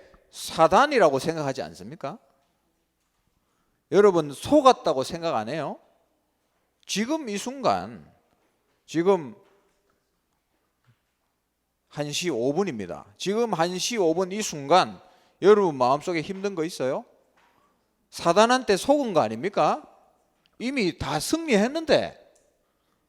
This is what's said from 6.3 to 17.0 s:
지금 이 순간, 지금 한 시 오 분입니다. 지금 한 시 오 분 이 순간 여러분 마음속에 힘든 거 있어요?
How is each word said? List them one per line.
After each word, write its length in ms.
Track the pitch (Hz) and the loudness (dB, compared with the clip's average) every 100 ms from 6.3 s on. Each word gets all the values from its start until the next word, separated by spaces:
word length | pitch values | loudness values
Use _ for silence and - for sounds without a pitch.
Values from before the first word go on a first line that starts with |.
| _ _ _ _ _ - | _ _ _ _ _ -8
지금 440 | 185 226 320 247 | -6 -2 -4 -4
이 80 | 202 | -8
순간, 720 | 247 277 196 92 98 85 73 _ _ _ _ _ _ _ - | -8 -4 -2 -2 -4 -14 -20 _ _ _ _ _ _ _ -8
지금 500 | 156 175 190 131 101 _ _ _ _ _ _ _ _ _ _ _ _ _ _ _ _ _ _ _ _ _ _ _ _ _ 151 | -2 2 0 -2 -16 _ _ _ _ _ _ _ _ _ _ _ _ _ _ _ _ _ _ _ _ _ _ _ _ _ -10
한 160 | 147 | -8
시 180 | 143 175 | -6 -4
오 220 | 117 127 | -2 0
분입니다. 540 | 156 196 113 90 73 - - | -2 -4 -6 -10 -12 -16 -10
지금 380 | 175 214 233 | -4 -2 -2
한 180 | 165 175 180 | -2 -2 -4
시 160 | - 233 | -4 0
오 180 | 165 | 0
분 200 | 165 185 | 0 -2
이 80 | 208 | -6
순간 580 | 208 156 139 180 120 92 - _ _ _ | -8 -8 2 2 2 -4 -20 _ _ _
여러분 360 | 185 208 185 135 | 4 6 4 2
마음속에 420 | 123 147 185 165 | 0 0 -2 -6
힘든 320 | 151 190 202 | -6 -8 -6
거 120 | 180 160 | -4 -6
있어요? 400 | - 131 175 | -4 -4 -4